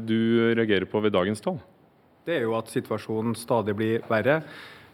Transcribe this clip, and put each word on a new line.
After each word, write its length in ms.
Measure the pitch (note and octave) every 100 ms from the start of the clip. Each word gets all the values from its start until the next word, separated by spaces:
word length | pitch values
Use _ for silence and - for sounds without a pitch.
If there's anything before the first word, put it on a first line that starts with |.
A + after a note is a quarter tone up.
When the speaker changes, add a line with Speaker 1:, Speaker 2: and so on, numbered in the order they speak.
| A2+
Speaker 1:
du 460 | A2+ A2+ A#2 A#2 A2+
reagerer 320 | A2+ F#2+ F#2
på 160 | G#2+
ved 80 | G#2+
dagens 320 | G2+ F#2 G#2+
tall? 160 | F#3+ E3 - _ _ _ _ _ -
Speaker 2:
Det 80 | E3
er 80 |
jo 140 | A2+ A2+
at 100 | A2+
situasjonen 680 | - - G#2+ - A2 A2+ A2+
stadig 360 | - A#2+ G#2 G2+
blir 260 | A2 A2+ -
verre. 320 | A2 A2 D#3 D3+ - - - -